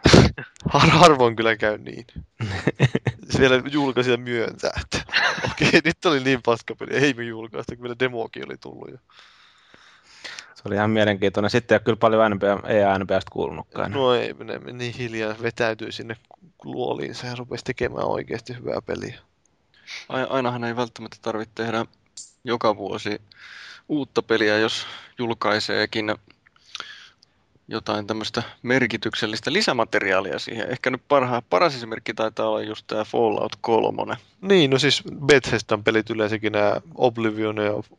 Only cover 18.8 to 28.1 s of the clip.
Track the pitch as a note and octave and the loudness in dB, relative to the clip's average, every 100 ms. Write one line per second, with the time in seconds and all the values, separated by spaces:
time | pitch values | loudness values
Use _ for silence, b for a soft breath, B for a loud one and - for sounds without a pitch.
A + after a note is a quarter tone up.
18.8 | - F2+ G2 - _ _ _ _ _ B | -6 -8 -10 -14 _ _ _ _ _ B
19.8 | B B - C3 B2+ C3+ B2 B2 A#2+ A#2 | B B -8 -4 -2 -2 -2 -4 -4 -4
20.8 | A#2+ - A2 - A#2 A2 A2 - A2+ A2+ | -6 -8 -16 -10 -8 -6 -8 -8 -4 -4
21.8 | A2+ _ _ - - _ - A#2 A#2 G#2 | -6 _ _ -20 -20 _ -6 0 0 0
22.8 | G2 G2+ G2+ G#2 - B B B B B | -4 -6 -6 -8 -10 B B B B B
23.8 | - D3+ C3 - - A2+ G#2+ G#2+ A2 - | -6 -4 -2 -4 0 2 4 4 2 -2
24.8 | B B B - A#2+ A2+ G#2+ G#2 - G2+ | B B B -8 -6 -2 0 0 0 -2
25.8 | G#2+ A2+ G#2+ G#2+ _ _ _ _ B B | -2 -2 -4 -6 _ _ _ _ B B
26.8 | B B B B _ _ _ _ - A2 | B B B B _ _ _ _ -10 -8
27.8 | A2 G#2 G2+ | -4 -4 -4